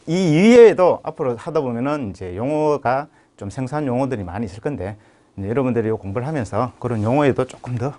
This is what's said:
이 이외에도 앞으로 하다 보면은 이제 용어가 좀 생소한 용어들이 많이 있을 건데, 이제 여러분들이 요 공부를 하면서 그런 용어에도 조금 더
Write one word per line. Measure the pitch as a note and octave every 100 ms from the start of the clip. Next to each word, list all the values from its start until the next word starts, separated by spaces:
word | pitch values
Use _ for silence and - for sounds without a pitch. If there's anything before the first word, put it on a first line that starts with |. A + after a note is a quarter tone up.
| -
이 | F3 F#3
이외에도 | D3+ G#3+ A#3+ A3+ E3+ F3 A#2
앞으로 | - - C3+ A2+
하다 | - D#3+
보면은 | C3 A#2 C3+ D3 A2
이제 | F2 F#2 F2+
용어가 | B2+ D3+ D3+ C#3+ A#2+ C3 D#3 _ _ -
좀 | G2+
생소한 | - B2+ D3+ C#3+
용어들이 | A#2+ C3+ B2
많이 | F2+ F#2+ A#2
있을 | -
건데, | D3+ B2+ F#2 G#2 _ _ _ -
이제 | G2
여러분들이 | A#2+ B2+ A#2 A2
요 | A2
공부를 | G2 G2 C3+
하면서 | D#3 G#2 G2+ B2 -
그런 | A#2+ A#2
용어에도 | G#2+ C#3 C#3+ A#2 B2+
조금 | - B2 B2
더 | C3